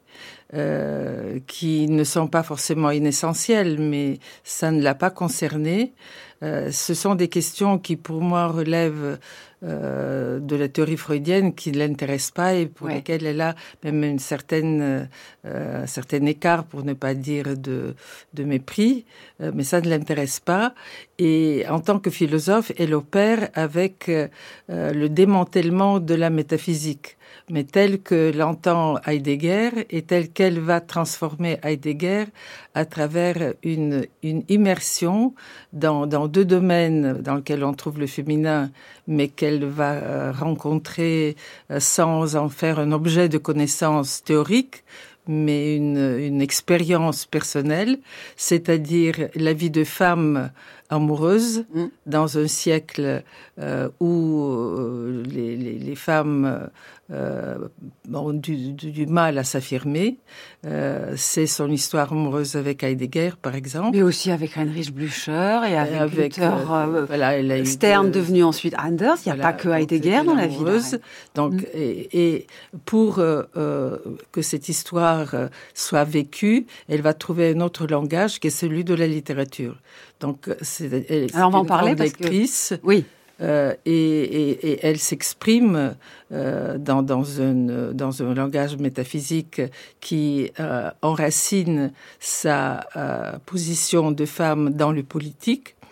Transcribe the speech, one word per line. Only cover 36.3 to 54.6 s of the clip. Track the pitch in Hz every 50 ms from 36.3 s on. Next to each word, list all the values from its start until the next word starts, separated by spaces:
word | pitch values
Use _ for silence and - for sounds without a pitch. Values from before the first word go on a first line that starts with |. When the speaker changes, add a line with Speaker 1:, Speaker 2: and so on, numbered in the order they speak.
| 151 190 196
Speaker 1:
domaines | 175 185 180 185 180 170 175 170 165 160 151 143 131 131 135
dans | - 143 139
lesquels | 143 139 - 147 143 139
on | 143 139
trouve | - - 156 147 147
le | 147
féminin, | 139 - 147 139 156 151 151 156 160 156 147 139 139 139 - - - - - _
mais | 156 156 143 143 143
qu'elle | - - 160 147 151 143 143
va, | 139 143 151 143 143 147
euh, | 143 - - 143 139 135 135 131
rencontrer, | 131 143 160 156 - - 147 156 160 160 - - 170 165 165 160 160 156 151 147 - - - - - - -
euh, | 143 143
sans | - - - 185 165 165 160 160 160 151 156
en | 147 151 143
faire | 139 - 165 160 156 156
un | 147 147
objet | 156 156 160 170 160 175 175 165
de | 151
connaissance | 147 147 160 147 147 147 147 - - 165 156 151 147 139 139 - - -
théorique, | - 156 151 147 147 214 254 262 - - - _ - - - - - - _ _
mais | 160 156 156 151 151 147 147 147 151 151
une, | 147 147 147 143 139 139 131 123 131
une | 147 143 139 139
expérience | 139 139 - - - - 175 170 170 170 180 160 165 160 139 - -
personnelle, | - - 151 - - - 143 139 151 156 180 214 247 269 269 - - - - - - -
c'est-à-dire | - - - 175 165 170 175 165 160 151 147 170 170 165 160 160 165 143 - -
la | 160 160 156 156
vie | 151 170 165
de | 151 156 151
femme | 151 - - 190 175 175 170 160 151 147 135 131 131 - - - - - - _ -
amoureuse | 156 151 151 151 151 147 156 175 202 226 233 233 220 226 226 - 160
Speaker 2:
Mm. | 165 170 - - _ -
Speaker 1:
dans | 147 151 156 160 147 139
un | 151 151
siècle, | 151 - - - 170 160 156 160 - - 151 143 139 135 - - - - - - - _ -
euh, | 147 147 135 135 135 127 - -
où, | 175 170 175 170 160 160 156 151
euh, | 143 139 127 117